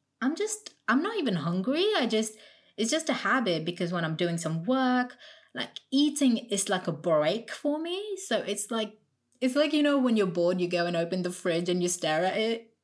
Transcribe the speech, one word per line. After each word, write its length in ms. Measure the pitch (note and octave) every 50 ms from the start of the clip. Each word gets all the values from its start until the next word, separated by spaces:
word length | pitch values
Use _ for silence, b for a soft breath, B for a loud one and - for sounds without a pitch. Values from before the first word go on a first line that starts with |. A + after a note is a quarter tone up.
| _ _ _ _
I'm 140 | A#3 C4+ D#4+
just, 400 | - G4+ G#4+ - - - - - _ _ -
I'm 140 | A3+ C#4 E4+
not 140 | G#4 A#4
even 200 | G#4+ D4+ B3 F#3+
hungry." 500 | E3 C#3 E3 F3 F#3+ F#3+ B3 C#4 D#4+ F#4 G#4+ G#4+
I 100 | F4 C4
just, 280 | G3+ A3 A3 A3 - - B B B B B B B B
it's 140 | - A3 A3+
just 180 | - A3 A3 -
a 60 | B3+
habit, 500 | - - G3 A3+ C4+ A#3 F#3+ E3+ D#3+ D#3
because 280 | F3 E3+ - F#3 E3+ F3+
when 120 | F3 E3
I'm 120 | D#3+ D#3+
doing 220 | D#3 F3+ E3+ E3+ E3
some 260 | - D#3+ D#3+ E3 E3
work, 520 | G#3+ B3+ C4 C4 B3+ B3+ B3 B3 B3 - B B B B B B B B
like, 240 | - A#3 - - - - _ C4
eating 460 | C#4 D4 D4+ D4+ - C#4+ B3+ A3+ G#3+ - -
is 180 | G3+ F#3+ - -
like 200 | G3 F3+ - -
a 40 | D#3
break 580 | C#3+ - F3 D#3+ D3+ D3+ D#3+ G3 A3+ A#3 - -
for 260 | - - D4 D4 D#4
me. 380 | D#4+ E4+ F4 F#4+ G#4 G#4+ G4 F#4+ -
So 120 | - A#3 G3+
it's 320 | - F3+ G3+ G#3+ - - A#3+
like, 260 | A3+ G#3+ G#3 - - _ _ _ _ _ _ _ _
it's 140 | B3+ B3+ B3+
like, 180 | C#4+ D4+ D4 D4+
you 120 | D4+ D4
know, 140 | D4 C#4+ C#4
when 180 | B3+ B3 A3+
you're 100 | G#3+ G3+
bored, 340 | F3+ E3+ F3 E3+ F3 F#3 F#3
you 80 | F3+ E3+
go 180 | F3+ E3+ E3+
and 100 | F3 E3+
open 260 | E3 E3+ E3+ F#3 F#3 F3
the 80 | F3+
fridge 380 | F3+ - - F#3 E3 E3+ F3 F3+
and 120 | F3+ F3+
you 80 | F3 F3
stare 360 | F3 - - D#3 D#3 D#3+ F3+
at 120 | F#3 -
it 340 | A3 A3 A3+ A3+ A3+ - - _ _